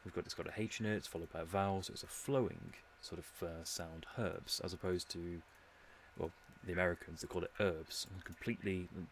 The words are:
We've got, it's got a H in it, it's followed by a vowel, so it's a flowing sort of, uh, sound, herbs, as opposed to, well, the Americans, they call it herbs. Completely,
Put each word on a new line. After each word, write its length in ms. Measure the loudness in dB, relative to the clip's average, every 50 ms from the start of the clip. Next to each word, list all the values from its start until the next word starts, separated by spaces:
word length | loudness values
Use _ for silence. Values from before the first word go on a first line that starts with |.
| -10
We've 100 | -4 -2
got, 120 | -2 -2
it's 80 | -2 -4
got 140 | -4 -4
a 60 | -4 0
H 240 | 0 0 0 2 2
in 60 | 2
it, 100 | 4 4
it's 120 | 2 2
followed 240 | 0 -4 -4 -4 -2
by 100 | -2 -4
a 40 | -4
vowel, 360 | 2 4 4 6 6 4 2
so 120 | 0 -2 -6
it's 100 | -6 -8
a 40 |
flowing 680 | -8 -8 -6 0 4 6 6 6 4 2 -2 -8 -10 -10 -12 -16 -20 -20 -14
sort 180 | -10 -8 -8 -6
of, 280 | -8 -8 -6 -4 -4
uh, 160 | -4 -2 -4 -4
sound, 420 | -4 -2 -2 -4 -4 -6 -8 -8 -8 -2
herbs, 440 | 0 2 2 2 -2 -2 -2 -2 0 0
as 100 | -2 -4
opposed 360 | 0 2 2 2 2 2 -2
to, 300 | -4 -4 -4 -4 -4 -4 -8 -10 -18 -20 -20 -20 -20 -20 -20 -20 -20 -20 -20 -18 -4
well, 140 | -2 -2 -2 -2 -6 -18 -20 -18 -12 -4
the 80 | -2 4
Americans, 480 | 6 6 6 6 4 -2 -8 -8 -6
they 60 | -6
call 160 | -2 0 0 0
it 80 | 0 0 4
herbs. 480 | 4 4 4 2 -2 -4 -4 -4 -4 -4 -6 -10 -8
Completely, 680 | -8 -10 -4 0 0 0 2 2 2 2 2 0 -2 -4 -6 -8 -8